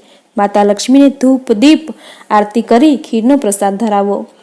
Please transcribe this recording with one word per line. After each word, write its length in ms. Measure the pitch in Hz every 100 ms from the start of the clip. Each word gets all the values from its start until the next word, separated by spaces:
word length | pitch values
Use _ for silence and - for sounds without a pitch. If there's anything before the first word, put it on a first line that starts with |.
| _ _ _ -
માતા 260 | 202 208
લક્ષ્મીને 460 | 208 202 - 269 277
ધૂપ, 440 | 277 254 262 254
દીપ 360 | 208 277 311 - - - - -
આરતી 320 | 214 208 240
કરી 340 | 226 233 311 277
ખીરનો 400 | - 226 233 277
પ્રસાદ 400 | 208 202 196 196
ધરાવો. 500 | 226 202 202 202 220 _